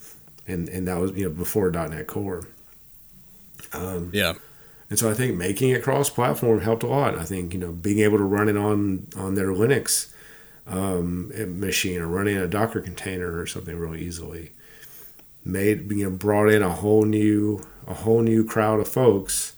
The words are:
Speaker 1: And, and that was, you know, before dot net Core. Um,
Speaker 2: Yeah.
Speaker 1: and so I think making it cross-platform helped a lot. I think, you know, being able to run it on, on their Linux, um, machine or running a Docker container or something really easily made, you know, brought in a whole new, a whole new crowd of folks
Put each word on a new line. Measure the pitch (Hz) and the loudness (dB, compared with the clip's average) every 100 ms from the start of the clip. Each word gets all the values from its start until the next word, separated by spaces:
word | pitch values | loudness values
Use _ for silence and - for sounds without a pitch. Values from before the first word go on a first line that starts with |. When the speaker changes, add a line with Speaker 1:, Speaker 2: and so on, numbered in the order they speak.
| - - - - - | -20 -20 -20 -18 -8
Speaker 1:
And, | 90 82 | -6 -6
and | 92 92 | -4 -4
that | 90 | -2
was, | 95 | -2
you | 95 | -2
know, | 92 | -4
before | 78 87 107 92 | -4 -4 0 0
dot | 85 78 | 0 -4
net | 78 - | -8 -8
Core. | 110 98 90 85 - - - - - - - - - - - - | -8 -8 -8 -12 -20 -20 -20 -20 -20 -20 -20 -20 -20 -20 -20 -16
Um, | - 92 90 87 | -10 -8 -8 -6
Speaker 2:
Yeah. | 101 90 80 - - - - - | -2 -2 -2 -10 -20 -20 -20 -8
Speaker 1:
and | 104 | -2
so | 113 | 0
I | |
think | 107 127 87 | 0 0 0
making | 90 98 131 | -2 0 2
it | 127 | 2
cross-platform | 135 135 139 - 127 143 120 107 | 0 0 0 0 0 0 2 2
helped | 101 113 | 2 0
a | 120 | 0
lot. | 135 123 85 | 0 0 -2
I | |
think, | 82 95 87 | -4 -6 -6
you | 92 | -6
know, | 87 | -8
being | 85 101 104 | -4 0 4
able | 107 104 | 6 4
to | |
run | 98 101 107 | 4 2 2
it | 104 | 2
on, | 104 104 101 95 - 95 | 2 2 0 -2 -6 -8
on | 95 98 | -4 -2
their | 95 | 0
Linux, | 95 117 131 - - - - - - - - - | 2 4 2 0 -2 -4 -12 -20 -20 -20 -20 -8
um, | 95 95 90 87 87 85 101 104 90 | -4 -2 0 -2 -4 -6 -8 -8 -4
machine | 98 85 95 90 | -2 -2 -2 -2
or | 82 | -2
running | 90 101 101 | 0 0 0
a | 90 | 0
Docker | 101 113 101 | 0 -2 -2
container | 92 87 98 92 87 82 | -8 -10 -8 -6 -6 -6
or | 80 | -8
something | - 82 85 | -10 -10 -8
really | 82 82 | -8 -6
easily | 82 82 78 82 78 - - - - - - - - - | -8 -10 -10 -12 -14 -20 -20 -20 -20 -20 -20 -20 -20 -14
made, | - 95 101 101 92 | -6 0 2 2 0
you | 101 | -4
know, | 98 | -2
brought | 92 104 104 107 | -2 0 4 6
in | 107 | 6
a | 92 | 4
whole | 85 104 107 | 0 4 4
new, | 107 107 107 104 104 104 - - - | 6 4 4 4 2 -2 -6 -16 -12
a | |
whole | 92 107 113 | -4 2 4
new | 113 113 | 6 4
crowd | 110 113 107 110 | 4 2 2 2
of | 104 | 0
folks | 131 127 98 92 - - | 2 4 4 2 -4 -6